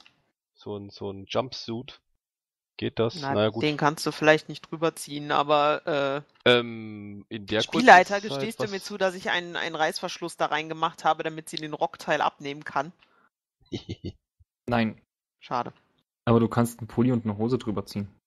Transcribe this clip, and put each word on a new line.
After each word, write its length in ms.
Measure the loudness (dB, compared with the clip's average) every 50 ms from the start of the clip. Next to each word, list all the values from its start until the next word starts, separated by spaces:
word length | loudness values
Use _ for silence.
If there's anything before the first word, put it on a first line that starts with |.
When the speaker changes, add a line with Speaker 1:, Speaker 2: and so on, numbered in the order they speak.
| _ _ _ _ _ _ _ _ _ _
Speaker 1:
So 240 | _ _ -12 -10 -10
ein, 140 | -10 -10 -14
so 200 | -14 -10 -10 -10
ein 140 | -10 -10 -14
Jumpsuit. 760 | -4 -4 -4 -4 -4 -10 -12 -10 -8 -8 -8 -10 -14 -20 -20 _ _ _ _ _ _ _ _ _ _ _ _ _ _ _
Geht 220 | -8 -6 -4 -2 0
das? 160 | -2 -2 -2 -4
Speaker 2:
Na, 120 | -4 0
Speaker 1:
Na 100 | 2 2 2
ja, 40 | 2
gut. 140 | 0 0
Speaker 2:
den 160 | 0 0 0 2
kannst 260 | 2 0 0 0 -4
du 80 | -6
vielleicht 360 | -4 4 4 6 6 4 2 -6
nicht 200 | -14 -14 -12 -14
drüber 240 | -6 -2 -2 -2 -2
ziehen, 340 | -4 -10 -10 -10 -10 -4 0
aber, 920 | 0 2 2 4 4 4 4 2 2 0 -2 -2 -2 0 0 -2 -2 -4 -8 _ _ _ _
äh, 60 | 4
Speaker 1:
Ähm, 760 | 4 4 2 -2 -8 -10 -10 -12 -12 -12 -12 -12 -14 -16 -12 _
in 160 | -12 -12 -4
der 140 | -2 0 0
kurzen 180 | 0 0 0 6
Speaker 2:
Spielleiter, 300 | 10 12 12 12 10 6 0 -4
Speaker 1:
Zeit, 20 | -4
Speaker 2:
gestehst 340 | -4 -6 -4 -4 -6 -4 -6
du 40 | -6
Speaker 1:
was 60 | -4
Speaker 2:
mir 100 | -4 -8
zu, 160 | -8 -10 -4 -2
dass 160 | -2 -2 -2
ich 160 | -4 -4 -4
einen, 260 | -4 -4 -4 -6 -6
einen 200 | -6 -6 -4 -2
Reißverschluss 600 | 0 0 0 0 -4 -8 -8 -8 -8 -10 -10 -4
da 100 | -4 -2
reingemacht 580 | -2 -2 -4 -4 -6 -4 -4 -4 -4 -4 0 0
habe, 180 | 2 2 2
damit 260 | -2 -6 -6 -8 -12 -12
sie 80 | -10
den 160 | -10 -8 -8
Rockteil 480 | -4 -4 -4 -6 -6 -8 -2 -2 0 0
abnehmen 440 | 0 -2 -2 _ -10 -10 -10 -10 -12
kann? 280 | -6 -4 -4 -4 -4 -10 _ _ _ _ _ _ _ _ _ _ _ _ _ _ _
Speaker 1:
<laughs> 480 | -12 -12 -10 -12 -14 -10 -10 -12 -14 _ _ _ _ _ _ _ _ _ _
Speaker 3:
Nein. 340 | -2 0 0 0 0 -4 -8 _ _ _ _ _ _ _ _
Speaker 2:
Schade. 320 | -8 -4 -4 -4 -4 -6 -12 _ _ _ _ _ _ _ _ _ _
Speaker 3:
Aber 160 | 4 6 6
du 80 | 6 4
kannst 300 | 2 0 0 0 -2 -10
einen 100 | -16 -4
Pulli 240 | 0 2 2 2
und 120 | 2 0 -2
eine 120 | -4 -2 -2
Hose 200 | 0 0 0 -2
drüber 260 | -2 -4 -4 -6 -6
ziehen. 240 | -6 -8 -8 -8 -8 -12 _ _